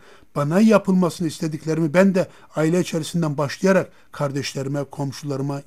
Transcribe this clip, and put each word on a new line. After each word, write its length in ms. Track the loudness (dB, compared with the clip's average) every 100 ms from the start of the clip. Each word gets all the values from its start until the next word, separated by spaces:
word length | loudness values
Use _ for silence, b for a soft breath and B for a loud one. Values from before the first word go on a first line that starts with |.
| b b b -4
bana 240 | 0 4
yapılmasını 680 | 6 4 4 2 2 -2 -6
istediklerimi 680 | -4 -6 -6 -4 -2 2
ben 220 | 4 4 4
de 140 | -2 B B -2
aile 240 | 0 2
içerisinden 580 | 0 -4 -4 -2 -2 -2
başlayarak 540 | -4 0 2 2 0 b b
kardeşlerime, 720 | -6 -4 -4 -6 -6 -4 -4
komşularıma, 800 | -6 -6 -8 -6 -8 -4 -4 -6